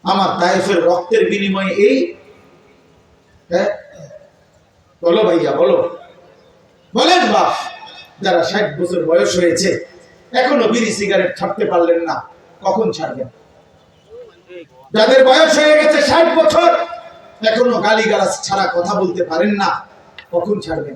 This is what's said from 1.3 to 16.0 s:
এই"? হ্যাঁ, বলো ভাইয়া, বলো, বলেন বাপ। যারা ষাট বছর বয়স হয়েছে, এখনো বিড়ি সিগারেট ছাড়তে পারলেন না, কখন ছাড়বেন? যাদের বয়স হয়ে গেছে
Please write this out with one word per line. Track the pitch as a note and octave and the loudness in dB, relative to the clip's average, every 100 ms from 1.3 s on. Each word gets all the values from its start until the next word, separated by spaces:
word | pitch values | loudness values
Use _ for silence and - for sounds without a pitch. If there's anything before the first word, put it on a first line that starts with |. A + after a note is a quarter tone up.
| G3+ G3 F#3+ F#3+ | -2 -2 -4 -4
এই"? | G3+ G#3+ C4+ - - - - _ _ _ _ _ _ _ _ _ _ _ | 0 2 2 -2 -8 -20 -20 _ _ _ _ _ _ _ _ _ _ _
হ্যাঁ, | E3+ G#3 - - - - - - _ _ _ _ _ _ _ | -2 -2 -4 -14 -20 -20 -20 -20 _ _ _ _ _ _ _
বলো | E3+ F3+ | 0 2
ভাইয়া, | F3+ E3+ C#3+ | 2 2 0
বলো, | - F3+ F3 - - - - - _ _ _ _ _ _ A#3 | 0 2 2 -2 -8 -20 -20 -20 _ _ _ _ _ _ 0
বলেন | D4+ F4+ G#3+ | 2 2 2
বাপ। | E3 - - - - - - - _ | 2 0 -2 -10 -14 -20 -20 -20 _
যারা | G3 F3 | -2 0
ষাট | D#3 F#3+ D3+ D3 | 0 -2 -4 -4
বছর | F3 F3 D#3 | -4 -4 0
বয়স | E3+ G3 F3+ | 2 2 2
হয়েছে, | F3 E3 F#3 - - - - - _ | 0 0 -2 -4 -8 -20 -20 -20 _
এখনো | B3 C#4 C#4+ G#3+ | -2 2 2 2
বিড়ি | A#3+ G#3+ | 0 -2
সিগারেট | - G3 G3 F3+ - | -2 0 0 0 -4
ছাড়তে | F#3 - G3+ | -8 -4 -2
পারলেন | F3+ E3+ E3+ | 0 2 0
না, | E3+ - - - - - | -2 -8 -10 -20 -20 -6
কখন | F#3+ G3+ A4+ | -4 -2 -2
ছাড়বেন? | - - C4 - _ _ _ _ _ _ _ _ A#4 A#4+ _ _ - - - - | -4 -8 -8 -12 _ _ _ _ _ _ _ _ -20 -20 _ _ -20 -20 -20 -6
যাদের | A3 A3 C4 C4 | 2 4 6 6
বয়স | C4 D#4+ - | 6 4 4
হয়ে | D4+ D4+ | 4 4
গেছে | D4+ D4+ | 4 2